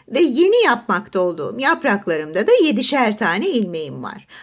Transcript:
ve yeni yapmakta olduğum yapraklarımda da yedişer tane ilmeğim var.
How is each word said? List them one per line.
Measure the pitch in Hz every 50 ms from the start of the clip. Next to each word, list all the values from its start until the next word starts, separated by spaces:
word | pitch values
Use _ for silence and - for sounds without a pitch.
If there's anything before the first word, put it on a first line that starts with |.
| _ -
ve | - 277
yeni | 349 277 233 269 349 392 440 494 440
yapmakta | 311 240 220 - - 190 180 208 - - 190
olduğum | 180 180 165 170 147 - 220 240
yapraklarımda | 262 285 330 320 285 262 202 202 - - 165 151 156 151 160 180 220
da | - - 508 330
yedişer | 302 208 220 254 - 294 277 247 214 214 214
tane | 220 175 170 196 294 392
ilmeğim | 311 233 202 175 170 160 156 139 135 131
var. | 123 - - - - _ - -